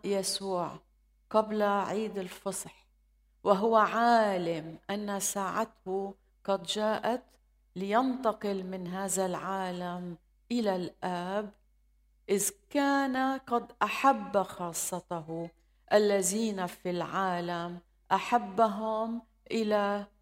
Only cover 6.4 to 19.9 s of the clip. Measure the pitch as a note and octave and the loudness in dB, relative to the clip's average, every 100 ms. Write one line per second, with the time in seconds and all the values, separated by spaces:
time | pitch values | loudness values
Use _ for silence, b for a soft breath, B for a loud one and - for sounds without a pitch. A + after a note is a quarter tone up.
6.4 | - G3 F3 G#3+ G#3+ G#3+ - B3+ - _ | -2 -2 0 -2 0 0 0 -2 -6 _
7.4 | _ _ _ F3+ G3 A3 C4 B3 A3+ G#3+ | _ _ _ -8 0 2 2 0 0 0
8.4 | G3+ G3 F#3 F#3 F3 F#3 G3 F#3+ F#3+ E3+ | -2 -4 -4 -8 -6 -6 -2 0 0 -2
9.4 | F3+ F#3+ F#3 F3+ F3+ F3+ F3+ E3+ _ _ | -4 -4 -4 -6 -6 -6 -8 -12 _ _
10.4 | - A#3+ G#3+ F#3 F3 - F#3 F3+ F3+ G3+ | -4 0 2 0 -2 -6 -6 -4 -4 -4
11.4 | G#3 - _ _ _ _ _ _ - G3 | -6 -12 _ _ _ _ _ _ 0 0
12.4 | - - _ C#4+ C#4 C#4 C#4 B3+ C4 C4+ | 0 -6 _ 0 2 2 2 0 0 -2
13.4 | - A#3+ A#3 - - - C4+ C4 G3+ G3+ | -2 -2 -2 -2 -2 4 6 4 4 0
14.4 | F#3 - F3 E3 - F3+ - E3+ D#3 E3 | 0 -4 -6 -4 -4 -4 -6 -8 -6 -8
15.4 | E3+ - _ _ - G#3 G#3 G3+ F3+ G#3 | -8 -12 _ _ 2 4 6 4 2 0
16.4 | A3+ G3 F3+ - F#3 F3 D#3+ E3 F#3+ F3 | 0 -2 -4 -4 -4 -4 -2 -2 0 0
17.4 | F3 F3 F3 F3 - _ - F#3+ - A#3+ | -2 -4 -6 -10 -16 _ -2 -2 2 2
18.4 | G#3 F#3+ A3 G3+ A3 A3 A3+ A#3 - _ | 2 2 2 2 -4 -2 -2 -6 -10 _
19.4 | - A3+ G#3+ G#3 G3+ | -4 -2 2 2 2